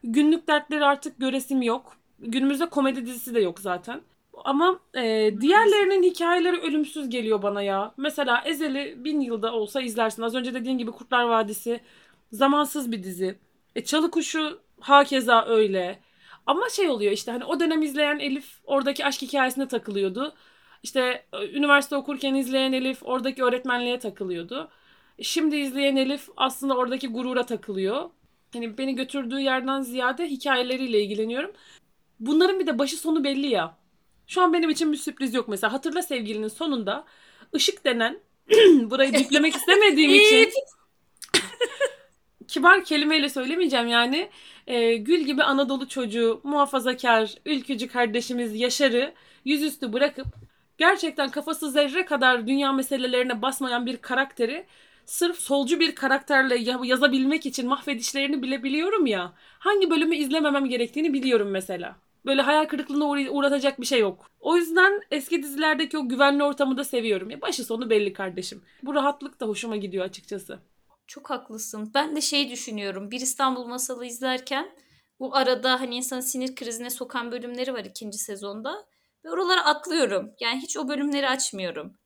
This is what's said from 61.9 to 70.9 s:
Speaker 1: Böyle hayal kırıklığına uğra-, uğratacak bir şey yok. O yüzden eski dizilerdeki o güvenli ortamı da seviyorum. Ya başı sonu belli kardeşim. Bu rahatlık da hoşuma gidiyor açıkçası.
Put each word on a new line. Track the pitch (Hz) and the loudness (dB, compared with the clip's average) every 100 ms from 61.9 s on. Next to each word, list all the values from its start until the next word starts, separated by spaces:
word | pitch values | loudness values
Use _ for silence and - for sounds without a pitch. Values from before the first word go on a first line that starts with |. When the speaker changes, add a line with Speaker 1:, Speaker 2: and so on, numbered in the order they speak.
| - _ _ - | -16 _ _ 0
Speaker 1:
Böyle | 269 | 2
hayal | 269 302 311 | 4 2 2
kırıklığına | 294 277 285 294 | -4 -4 -2 0
uğra-, | 285 269 | 0 -2
uğratacak | 277 285 285 269 277 | 0 2 2 0 -2
bir | 240 | -2
şey | 254 | 2
yok. | 208 190 - _ | 0 -2 -18 _
O | - 349 | 0 2
yüzden | 330 330 381 403 - | 2 4 4 4 -4
eski | 294 269 339 | -6 -2 -4
dizilerdeki | 285 277 311 302 320 311 | -4 -2 0 0 -2 -4
o | 262 | -4
güvenli | 254 277 285 | 2 4 4
ortamı | 285 285 277 254 | 0 0 0 0
da | |
seviyorum. | 277 247 226 190 190 | -2 -2 0 -2 -4
Ya | 269 | -8
başı | - 320 | -6 -6
sonu | 233 226 240 | -6 -6 0
belli | 214 202 | 2 0
kardeşim. | 196 190 180 180 208 _ _ | -4 -8 -8 -10 -14 _ _
Bu | 262 294 | -4 0
rahatlık | 277 285 277 _ | 0 -2 -12 _
da | 226 | -6
hoşuma | 208 233 214 | -6 -6 -6
gidiyor | 196 185 185 | -6 -6 -6
açıkçası. | 190 - 202 190 - _ _ _ | -10 -12 -12 -12 -18 _ _ _